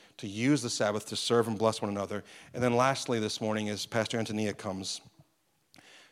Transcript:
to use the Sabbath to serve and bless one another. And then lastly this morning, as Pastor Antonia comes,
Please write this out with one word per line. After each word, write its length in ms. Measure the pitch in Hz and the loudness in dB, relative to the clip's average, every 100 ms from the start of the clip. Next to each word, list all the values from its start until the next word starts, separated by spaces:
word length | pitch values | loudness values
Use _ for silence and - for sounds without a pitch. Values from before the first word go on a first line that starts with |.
| - - | -20 -14
to 100 | 104 | -10
use 340 | 101 123 147 | 0 4 4
the 80 | 117 | 2
Sabbath 360 | - 107 104 - | 0 0 0 -4
to 100 | 104 | -6
serve 320 | - 120 113 | 2 4 4
and 100 | 104 | 2
bless 240 | 113 - | 2 2
one 80 | 104 | -2
another. 320 | 101 98 104 - - - | -4 -4 -6 -10 -18 -14
And 100 | 123 | -2
then 140 | 123 120 | 2 4
lastly 420 | 131 113 - 117 | 4 2 0 0
this 220 | 107 - | 0 -2
morning, 280 | 110 107 104 | -2 -2 -2
as 160 | 101 | -4
Pastor 320 | - 117 107 120 | -2 -2 0 -2
Antonia 380 | 107 107 107 | -2 -2 -2
comes, 460 | 98 107 95 95 - - _ _ _ _ _ _ - - - - | -4 -6 -6 -6 -10 -12 _ _ _ _ _ _ -20 -20 -20 -20